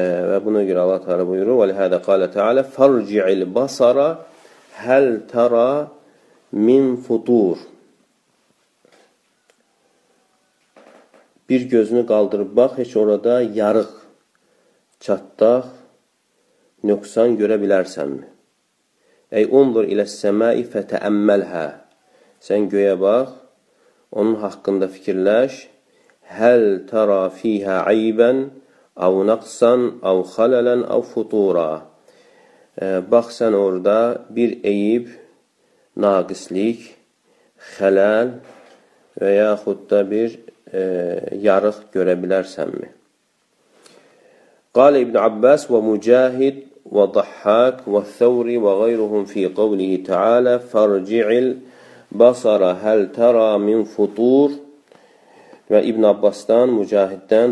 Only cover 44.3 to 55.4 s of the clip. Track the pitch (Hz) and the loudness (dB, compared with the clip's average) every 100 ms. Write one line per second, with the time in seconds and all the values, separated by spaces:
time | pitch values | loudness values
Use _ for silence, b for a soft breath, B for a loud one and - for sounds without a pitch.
44.3 | b b b _ 120 139 143 117 113 110 | b b b _ 4 4 4 0 0 0
45.3 | 107 123 143 - 117 110 107 110 127 127 | 2 2 2 2 0 0 -2 2 2 2
46.3 | 127 135 139 - _ - 104 98 104 - | 0 -2 -4 -14 _ -4 0 2 0 -4
47.3 | - 104 110 127 127 - 101 101 - 120 | -4 0 2 2 0 -4 -4 -4 0 2
48.3 | 120 117 120 101 98 117 113 107 107 98 | 2 -2 0 0 2 0 0 -2 -4 -4
49.3 | 101 90 104 107 98 92 92 - 90 104 | -4 -4 -2 -2 -2 -2 -4 -4 -2 2
50.3 | 120 123 123 - 110 107 98 95 113 107 | 2 2 -2 -2 0 2 0 -2 -2 0
51.3 | 120 127 131 B B B B B 104 120 | 0 0 -4 B B B B B 4 4
52.3 | 120 110 104 90 90 107 110 95 120 117 | 4 0 2 0 0 0 0 0 2 2
53.3 | 117 110 104 101 113 104 - 101 110 120 | 4 2 0 0 0 -2 -2 -2 0 2
54.3 | 135 143 143 - - _ b b b b | 4 2 -2 -14 -20 _ b b b b
55.3 | b | b